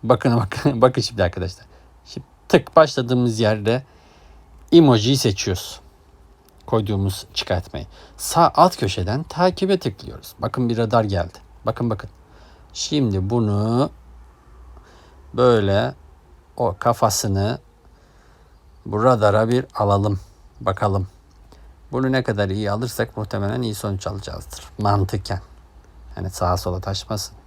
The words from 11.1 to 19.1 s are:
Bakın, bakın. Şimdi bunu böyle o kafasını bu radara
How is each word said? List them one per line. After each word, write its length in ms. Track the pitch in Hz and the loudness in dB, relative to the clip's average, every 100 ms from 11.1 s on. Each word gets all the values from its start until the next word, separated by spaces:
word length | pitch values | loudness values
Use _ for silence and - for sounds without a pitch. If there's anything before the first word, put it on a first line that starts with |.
| 95 85 - - - - | -2 -6 -10 -20 -8 -8
Bakın, 240 | - 120 | -4 -4
bakın. 200 | 101 - - - - - - - | -4 -10 -20 -20 -20 -20 -20 -20
Şimdi 580 | - - 151 123 98 95 | -12 -4 -2 0 0 0
bunu 600 | 120 107 101 107 123 143 - - - - _ - - - - - - - - - | 0 0 0 0 0 -2 -6 -20 -20 -20 _ -20 -20 -20 -20 -20 -20 -20 -20 -12
böyle 600 | - 123 117 98 98 123 135 - - _ - _ - | 2 4 4 2 0 -2 -6 -20 -20 _ -20 _ -4
o 200 | 117 95 | -4 0
kafasını 800 | 120 123 113 - 107 98 101 123 _ _ - - _ _ _ _ _ - - - - | 0 2 0 0 -2 0 -2 -4 _ _ -20 -20 _ _ _ _ _ -20 -20 -18 -8
bu 180 | 101 | 2
radara 440 | 123 | 4